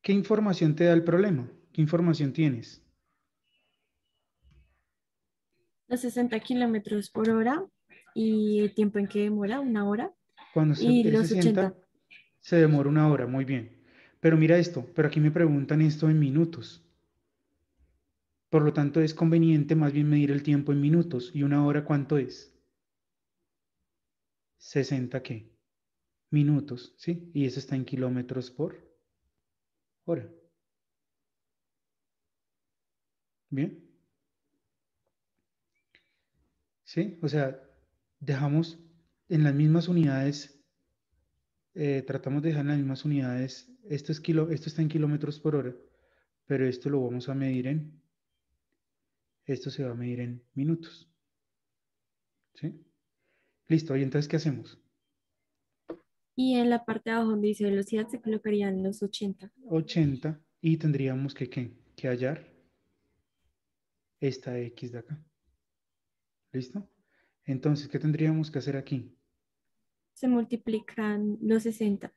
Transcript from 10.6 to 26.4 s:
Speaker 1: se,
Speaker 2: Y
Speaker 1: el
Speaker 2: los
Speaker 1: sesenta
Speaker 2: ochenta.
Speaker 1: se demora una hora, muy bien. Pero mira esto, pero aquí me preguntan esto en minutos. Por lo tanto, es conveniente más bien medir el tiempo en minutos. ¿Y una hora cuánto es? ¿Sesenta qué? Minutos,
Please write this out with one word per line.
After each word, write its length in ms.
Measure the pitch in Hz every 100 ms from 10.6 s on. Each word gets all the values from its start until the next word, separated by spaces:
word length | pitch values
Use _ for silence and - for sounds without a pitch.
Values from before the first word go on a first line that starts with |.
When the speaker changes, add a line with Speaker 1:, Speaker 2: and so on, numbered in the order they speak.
| 156
Speaker 1:
se, 100 | 147
Speaker 2:
Y 220 | 240 247 220
Speaker 1:
el 60 |
Speaker 2:
los 160 | 220 180
Speaker 1:
sesenta 400 | 190 175 202 190
Speaker 2:
ochenta. 200 | - _ _ _ - _ _
Speaker 1:
se 160 | - 170
demora 320 | 156 147 139
una 200 | 151 156
hora, 160 | 143 123
muy 180 | 131
bien. 380 | 131 131 110 - _ _ - _
Pero 160 | 165 160
mira 220 | 156 170
esto, 280 | 175 139 120
pero 140 | - 151
aquí 120 | 156
me 100 | 151
preguntan 520 | 156 165 143 135 151
esto 260 | 156 151 160
en 100 | 156
minutos. 680 | 143 139 165 143 - - _ _ _ _ _ _ _ _ _ _ _ _ _ _ _ _ _
Por 120 | 160
lo 100 | 151
tanto, 280 | 151 143 151
es 140 | 156
conveniente 600 | 156 165 165 165 156 147
más 180 | 160 147
bien 160 | 143 147
medir 220 | 147 143
el 120 | 143
tiempo 300 | 143 143 139
en 80 | 143
minutos. 500 | 143 170 170 123 -
¿Y 80 | 147
una 220 | 139 143 143
hora 180 | 147
cuánto 320 | 147 147 139 151
es? 420 | 123 - - _ _ _ _ _ _ _ _ _ _ _ _ _ _ _ _ _ _ _ _ _
¿Sesenta 680 | - 147 131 135 123 135
qué? 320 | - 113 - _ _ _ _ _ _ _ _
Minutos, 640 | 151